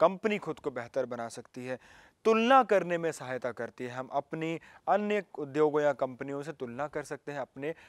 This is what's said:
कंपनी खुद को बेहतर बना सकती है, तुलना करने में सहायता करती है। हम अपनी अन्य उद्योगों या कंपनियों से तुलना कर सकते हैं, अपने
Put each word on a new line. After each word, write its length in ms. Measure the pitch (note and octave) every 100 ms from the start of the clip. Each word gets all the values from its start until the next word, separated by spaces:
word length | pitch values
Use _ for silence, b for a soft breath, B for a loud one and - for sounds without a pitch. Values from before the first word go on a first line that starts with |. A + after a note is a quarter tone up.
कंपनी 380 | E3 F#3+ A3 G#3
खुद 200 | D#3+ D3
को 120 | D3
बेहतर 360 | B2+ A#2+ C3+ B2
बना 220 | A#2+ A#2
सकती 380 | B2 - - B2+
है, 120 | B2+ b b b _
तुलना 380 | A3 A3 A3+ C4+
करने 360 | A3+ G3 F3 E3+
में 140 | E3
सहायता 400 | - B2+ B2+ B2
करती 320 | A2 A#2 -
है। 60 | B2+
हम 160 | B2 C3
अपनी 540 | C#3+ - D#3+ D#3+ E3 B B -
अन्य 360 | G3 G#3 G#3 F#3 -
उद्योगों 440 | C#3+ C#3+ D3+ D3
या 100 | D3
कंपनियों 500 | C3+ C3 B2 C3+ C#3
से 100 | C#3+
तुलना 360 | D3+ B2 A#2+ D3
कर 140 | D#3
सकते 300 | C#3+ D3 -
हैं, 60 | C#3+
अपने 360 | B2 C3+ C#3+ D#3+